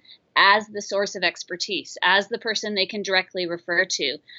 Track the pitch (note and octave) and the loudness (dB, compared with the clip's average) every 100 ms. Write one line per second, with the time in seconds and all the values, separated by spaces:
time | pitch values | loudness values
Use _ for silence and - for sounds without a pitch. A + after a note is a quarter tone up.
0 | - - _ - G3 G#3+ G#3+ G3+ - G3+ | -12 -20 _ 4 6 6 2 -10 -4 -2
1 | G3 G3 F3 - - F3+ - E3+ - - | -2 -2 -2 -4 -8 -8 -6 -6 -8 -2
2 | F3+ G3 G3 A#3 A3+ G#3+ G#3+ G#3 F#3+ G#3+ | 2 4 2 -4 -4 -4 -2 -2 -2 -4
3 | F#3+ F#3 F#3 F#3 F3 E3+ - F3 F#3+ - | 0 0 0 -4 -6 -6 -2 0 0 -2
4 | C#3 C3+ _ | -4 -6 _